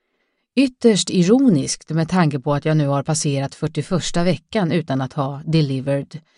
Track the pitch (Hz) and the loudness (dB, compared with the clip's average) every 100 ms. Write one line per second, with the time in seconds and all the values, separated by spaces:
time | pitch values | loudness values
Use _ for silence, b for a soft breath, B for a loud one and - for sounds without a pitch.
0 | _ _ _ _ _ - 269 - 233 196 | _ _ _ _ _ 0 0 2 2 2
1 | - 190 175 247 269 156 135 - - 160 | 2 2 4 4 4 4 0 -8 -6 -4
2 | 160 185 160 139 139 143 156 156 143 139 | 0 2 0 0 -2 -2 0 0 2 0
3 | 135 156 151 139 135 - 156 156 143 180 | -2 -2 -2 -2 -4 -6 -8 -6 -4 -4
4 | - 175 175 180 - 226 175 170 156 135 | -2 0 0 0 -4 -2 0 -2 -2 -4
5 | 131 - 135 139 156 160 147 135 131 139 | -4 -4 -6 -6 -2 0 2 -2 -4 -4
6 | 139 151 - | -6 -14 -20